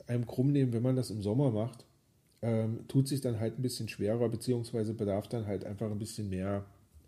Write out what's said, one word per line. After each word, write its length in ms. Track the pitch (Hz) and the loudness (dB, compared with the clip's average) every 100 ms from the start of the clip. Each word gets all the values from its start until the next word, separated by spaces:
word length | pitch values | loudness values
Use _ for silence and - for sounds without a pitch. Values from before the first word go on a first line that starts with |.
| - | -4
einem 200 | 120 113 | -2 -2
krumm 240 | - 135 | 0 4
nehmen, 220 | 143 131 | 4 4
wenn 100 | 113 | 4
man 120 | 127 131 | 2 2
das 140 | 117 | 0
im 120 | 104 | -2
Sommer 300 | 101 120 139 | 2 4 4
macht. 340 | 107 117 - - _ _ _ _ - | 2 -2 -6 -20 _ _ _ _ -6
Ähm, 440 | 117 113 110 113 - | 0 2 0 -2 0
tut 200 | 139 135 | 2 4
sich 140 | 131 | 0
dann 180 | 123 110 | -2 0
halt 180 | 113 123 | -2 -2
ein 40 | |
bisschen 260 | 127 - 107 | -4 -4 -6
schwerer, 420 | - 101 117 117 | -2 0 2 2
beziehungsweise 640 | 110 - 120 117 117 107 | 0 0 -2 0 -2 -2
bedarf 340 | 107 101 98 - | 0 0 0 -2
dann 180 | 120 104 | -4 -2
halt 180 | 95 - | -4 -4
einfach 240 | 101 113 | -4 -4
ein 80 | 104 | -4
bisschen 300 | 107 - 104 | -6 -6 -4
mehr, 360 | 92 95 101 98 - _ - | -2 -2 -2 -6 -16 _ -20